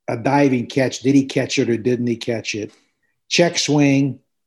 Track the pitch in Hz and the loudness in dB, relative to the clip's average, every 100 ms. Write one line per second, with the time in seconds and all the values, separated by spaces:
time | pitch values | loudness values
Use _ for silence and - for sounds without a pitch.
0 | - 117 131 143 143 127 110 139 123 - | -8 -4 0 2 2 2 -2 -2 -2 -2
1 | 131 139 135 139 120 - 120 113 123 123 | 2 2 2 -2 -2 -2 0 0 0 0
2 | 120 113 - 110 - 107 107 _ _ _ | -2 -4 -4 -6 -6 -8 -10 _ _ _
3 | _ _ - - 170 170 - 147 143 139 | _ _ -4 2 2 0 0 2 4 2
4 | 139 120 _ _ | 0 -4 _ _